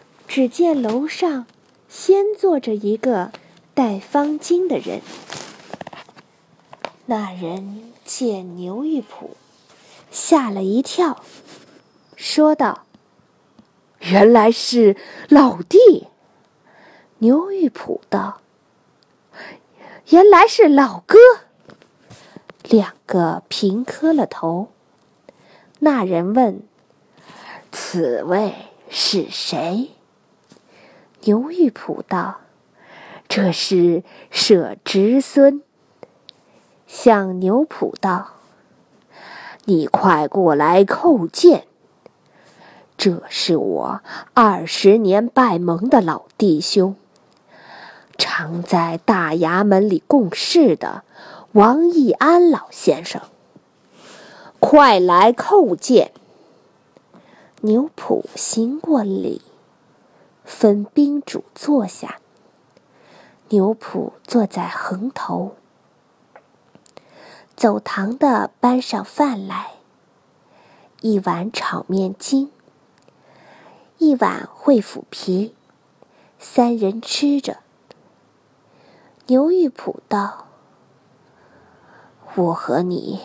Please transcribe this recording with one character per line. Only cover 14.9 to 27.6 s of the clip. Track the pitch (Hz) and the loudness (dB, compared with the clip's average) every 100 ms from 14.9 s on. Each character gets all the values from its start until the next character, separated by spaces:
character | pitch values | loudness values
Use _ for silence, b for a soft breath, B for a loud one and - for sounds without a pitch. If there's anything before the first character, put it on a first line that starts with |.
| 196 B B - | 2 B B 4
老 | 285 262 170 | 6 4 0
弟。” | - 392 480 - - _ _ _ _ _ b b b b b - | 2 6 8 6 0 _ _ _ _ _ b b b b b -2
牛 | 226 285 381 | 2 2 0
玉 | 392 285 | -2 -4
普 | - - - - | -4 -10 -10 -6
道 | 202 196 - _ _ _ _ _ _ _ _ _ B B B _ B B B - | -6 -6 -12 _ _ _ _ _ _ _ _ _ B B B _ B B B 4
：“原 | 330 403 | 6 8
来 | 359 440 | 8 6
是 | - 339 | 6 4
老 | 277 262 180 - | 4 2 -2 6
哥。” | 427 494 427 - _ - - _ _ B B B B B - | 10 10 8 -2 _ -20 -20 _ _ B B B B B -20
两 | - 220 196 - - | 2 2 2 -8 -4
个 | 185 165 170 - | -2 -2 -4 -10
平 | - 196 208 254 | -4 -4 -4 -8
磕 | - 320 | -4 0
了 | 311 - | 0 -2
头。 | - 165 175 226 _ _ _ _ _ _ b b b b - | -4 -6 -6 -8 _ _ _ _ _ _ b b b b -2
那 | 302 262 | 0 0
人 | 190 170 180 | -2 -4 -2
问 | 233 233 196 - _ _ _ _ B B B B B | 0 0 -2 -14 _ _ _ _ B B B B B